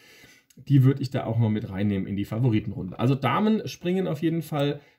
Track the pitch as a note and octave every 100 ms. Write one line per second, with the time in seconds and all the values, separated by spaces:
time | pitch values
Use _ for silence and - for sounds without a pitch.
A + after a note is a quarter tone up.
0 | - - - - _ - - C#3 B2+ C#3
1 | C3 B2 - A#2 A2 G#2+ G2+ F#2 G#2 G2
2 | F#2+ G2 G2+ A2 B2+ G#2+ G#2 F#2 F2+ -
3 | A#2+ C3+ A#2 F3+ G#3+ A3 C3+ - F3 F#3
4 | F3+ D3+ E3 E3 - D3 C#3+ C#3+ -